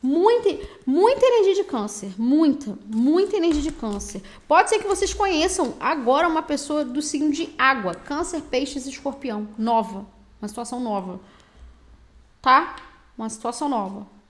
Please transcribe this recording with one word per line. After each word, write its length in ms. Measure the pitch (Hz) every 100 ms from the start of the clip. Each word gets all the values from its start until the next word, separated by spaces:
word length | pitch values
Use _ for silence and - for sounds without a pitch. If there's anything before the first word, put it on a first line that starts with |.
| 254
Muita, 440 | 302 392 480 403 - - - -
muita 400 | 277 427 554 508
energia 300 | 480 392 381
de 80 |
câncer. 500 | 403 247 208 - 196 190
Muita, 600 | 233 294 320 262 - 196 208
muita 520 | 220 254 330 392 415
energia 260 | 339 302
de 80 | 294
câncer. 500 | 311 220 202 - 202 - - _
Pode 220 | 320 392
ser 80 | 440
que 100 | 415
vocês 280 | 370 392 -
conheçam 580 | 392 330 349 370 277 -
agora 480 | - 311 233 269 339
uma 160 | 320
pessoa 420 | 302 294 - 302 285
do 160 | 254
signo 300 | 302 285 302
de 180 | 294 339 -
água. 380 | 262 269 185 -
Câncer, 460 | - 294 349 330
peixes, 440 | - 254 277 294 269
escorpião. 640 | 269 285 269 262 208 208 -
Nova. 480 | 220 226 190 196 202 _ _ _
Uma 80 | 208
situação 320 | 214 233 247
nova. 400 | 240 208 185 185 - _ _ _ - - _ - _ _ _ _
Tá? 360 | 262 269 330 - - - _ -
Uma 120 | 220
situação 380 | 220 233 240 294
nova. 380 | 247 190 196 202 -